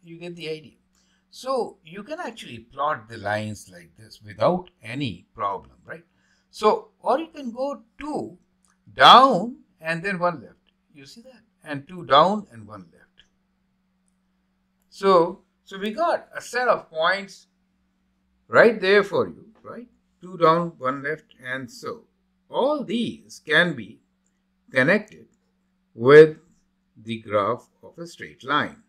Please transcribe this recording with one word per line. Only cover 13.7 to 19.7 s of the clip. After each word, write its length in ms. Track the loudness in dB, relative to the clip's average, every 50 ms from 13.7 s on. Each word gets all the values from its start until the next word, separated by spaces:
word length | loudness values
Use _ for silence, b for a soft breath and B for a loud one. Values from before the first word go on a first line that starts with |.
| _ _ _ _ _ _ _ _ _ _ _ _ _ _ _ _ _ _ _ _ _ _ _ _
So, 540 | _ -2 2 4 4 4 4 2 -2 -12 _ _ _ _ _
so 140 | _ -16 -10
we 120 | -8 -8
got 380 | -4 -2 -2 -2 -2 -4 -6 _ -18
a 60 | -18
set 280 | -16 -10 -8 -4 0 0
of 200 | 0 -2 -2 _
points 600 | -8 -4 -2 -2 -2 -2 -6 -14 -20 -20 _ _ _ _ _ _ _ _ _ _ _ _ _ _ _ _ _ _ _ _ _ _
right 320 | 4 6 6 6 4 2
there 220 | 0 2 2 2 2
for 240 | 0 -2 -4 -4 -4
you, 160 | -6 -18 -20 -20 _ _ _
right? 260 | -20